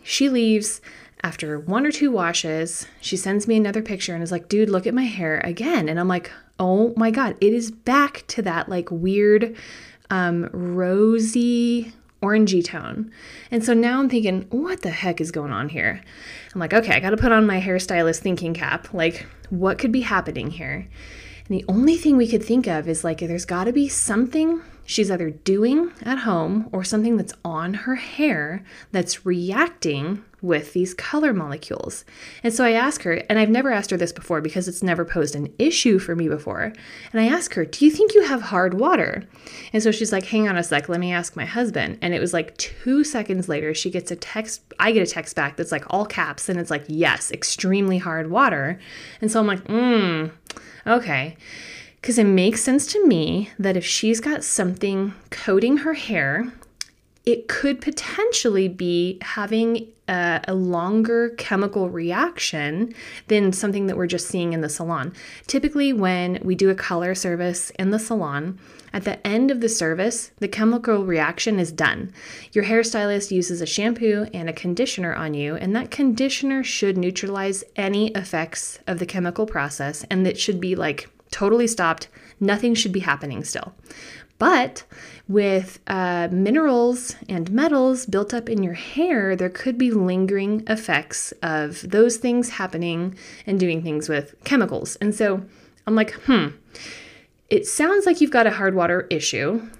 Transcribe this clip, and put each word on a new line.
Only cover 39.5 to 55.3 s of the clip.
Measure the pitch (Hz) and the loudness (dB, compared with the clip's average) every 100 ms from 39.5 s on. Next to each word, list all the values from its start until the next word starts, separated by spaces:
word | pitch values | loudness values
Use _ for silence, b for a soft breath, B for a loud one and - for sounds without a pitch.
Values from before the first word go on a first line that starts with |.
| B B | B B
And | 214 | 0
so | 220 | 2
she's | 214 214 | 2 0
like, | 190 | -2
"Hang | - 220 208 | 0 2 2
on | 180 | 2
a | |
sec, | 170 180 175 | 0 0 0
let | 175 | -2
me | 180 | 0
ask | 175 170 160 | -2 -4 -8
my | |
husband." | 170 233 240 - 82 - | -6 -2 -2 -2 -4 -4
And | 175 | -2
it | 175 | -2
was, | 175 | 0
like, | 170 160 - | -2 -4 -8
two | - - 247 277 | -10 -6 0 2
seconds | 294 247 208 185 180 | 2 0 -2 -2 -2
later, | 147 156 | -2 -2
she | 156 185 | -4 -4
gets | 180 175 | -4 -6
a | 175 | -10
text, | - 220 220 - - - | -8 -8 -8 -10 -10 -2
I | 214 | 2
get | 220 175 | 4 2
a | |
text | 170 - - | -2 -8 -4
back | 143 151 | -4 -4
that's, | 165 | -6
like, | 151 - | -6 -2
all | 190 208 | -4 -2
caps, | - 156 139 - | -2 -4 -4 -6
and | 175 | -4
it's | 170 | -2
like, | 147 143 | -6 -4
"Yes, | 156 156 - - | 0 2 2 -2
extremely | - - - 185 196 190 185 | -6 -4 -2 0 2 2 0
hard | 185 160 160 | -2 -6 -2
water." | 202 269 151 139 180 B B B B | 2 2 2 -4 -6 B B B B
And | 220 | -2
so | 220 | 2
I'm | 214 | 2
like, | 190 - | 0 -2
"Mm, | 220 247 226 185 160 156 - - B B B | 0 4 4 2 0 -4 -8 -18 B B B
okay." | - 240 202 135 147 - B B B B B B | 0 0 2 -2 -4 -10 B B B B B B
'Cause | - 233 | -2 4
it | |
makes | 202 190 190 226 | 6 6 4 2
sense | - 269 - | 2 2 2
to | 415 349 | 4 6
me | 175 156 175 202 - | 4 2 -2 -4 -4
that | 196 185 | 0 0
if | |
she's | - - 220 226 | 0 0 2 0
got | 294 302 | 0 -4
something | - - 185 190 202 190 196 - | -2 -2 -2 -2 -2 -2 -4 -6
coating | - | -14